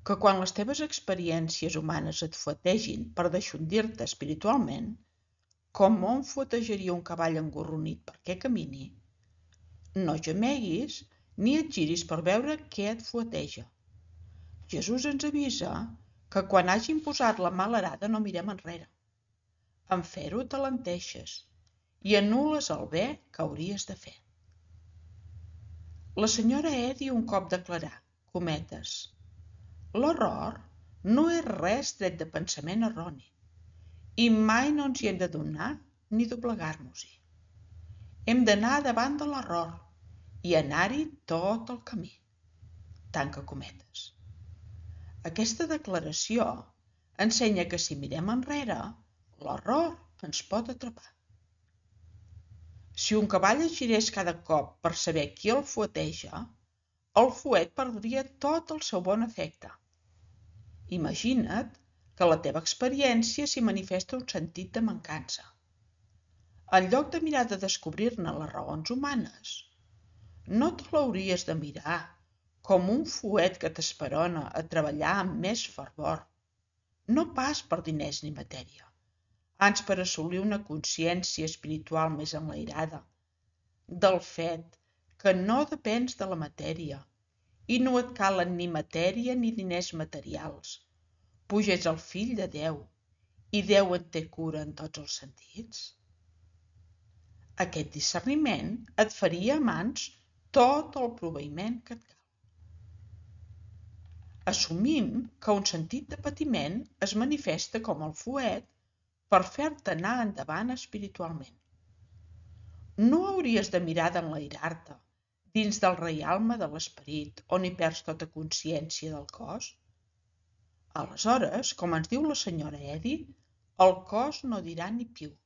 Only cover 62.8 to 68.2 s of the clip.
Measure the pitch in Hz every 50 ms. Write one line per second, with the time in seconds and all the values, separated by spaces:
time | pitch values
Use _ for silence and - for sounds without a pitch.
62.8 | 247 254 - 277 277 269 233 233 226 - - - 294 285 - 277 233 214 190 196
63.8 | 190 - 190 185 - - - 254 247 - - 180 160 165 - 170 185 185 - 226
64.8 | 226 214 185 - - - 151 156 127 - - - - - _ _ _ _ _ _
65.8 | _ _ _ _ _ _ _ _ _ _ _ _ _ _ _ - - - 190 185
66.8 | 185 185 220 269 302 285 - 330 320 311 294 262 240 233 202 185 190 190 - -
67.8 | - 160 156 - 214 240 240 -